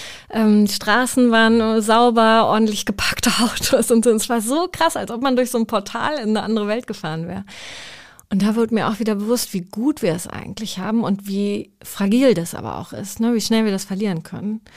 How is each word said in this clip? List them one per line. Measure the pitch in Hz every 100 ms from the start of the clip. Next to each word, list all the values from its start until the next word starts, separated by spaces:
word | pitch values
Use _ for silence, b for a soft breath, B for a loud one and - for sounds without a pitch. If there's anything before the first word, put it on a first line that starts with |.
| B B B
ähm, | 220 214 208 208
die |
Straßen | - - 220 254 262 247
waren, | 226 226 226
äh, | 220 220
sauber, | 214 226 247 226 220 226 -
ordentlich | 214 220 208
geparkte | - 202 - - - 202
<laughs> |
Autos | 226 - - 269 -
und | 233
so. | 240
Und | 220
es | -
war | 233
so | 214 294 359
krass, | - 330 220
als | 202
ob | 233
man | 269 247
durch | 247
so | 240
ein | 220
Portal | 208 196 233 269 302
in | 214
eine | 214
andere | 208 220 208
Welt | 226 -
gefahren | 208 160 160 170
wäre. | 190 202 B B B B B B B B
Und | 196
da | 208 220
wurde | 226
mir | 220 135
auch | 220
wieder | 220
bewusst, | 202 208 240 -
wie | 190
gut | 180 208 262 294
wir | 185
es | 170 -
eigentlich | - - 202 214 185
haben | 196 226
und | 202 202 202
wie | 196 202 202 - _
fragil | - - 196 240 269
das | 175 170 -
aber | - -
auch | -
ist, | 226 202 -
ne? | 233
Wie | 233
schnell | - 220
wir | 220
das | 190
verlieren | - 190 214 165
können. | - - 208 220 -